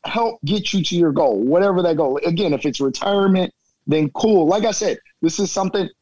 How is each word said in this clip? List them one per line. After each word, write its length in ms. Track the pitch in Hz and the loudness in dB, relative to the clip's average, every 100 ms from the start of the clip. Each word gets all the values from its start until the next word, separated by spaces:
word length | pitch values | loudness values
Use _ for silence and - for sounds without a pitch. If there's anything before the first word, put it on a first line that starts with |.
help 360 | - 226 233 226 | -4 -2 -2 -4
get 280 | 147 208 - | -4 -4 -2
you 100 | 196 | -4
to 140 | 160 175 | -2 2
your 160 | 165 | 2
goal, 260 | 143 143 101 | 2 0 0
whatever 420 | 120 165 196 185 | 2 2 2 2
that 140 | 175 160 | 0 0
goal. 220 | 147 143 | 0 0
Again, 280 | 160 165 190 | -2 -2 0
if 120 | 139 | 0
it's 160 | 151 - | -2 -2
retirement, 720 | 139 - 196 202 196 185 180 _ _ _ - | -4 -2 -2 2 2 2 0 _ _ _ -2
then 240 | 156 151 | 0 0
cool. 360 | - 220 202 156 | 0 4 4 4
Like 180 | 202 | 2
I 60 | 220 | 0
said, 280 | 202 202 - _ _ | -2 -2 -4 _ _
this 160 | 160 160 | -2 -2
is 120 | 196 | -4
something 380 | 196 185 202 170 _ | -2 -2 -2 -4 _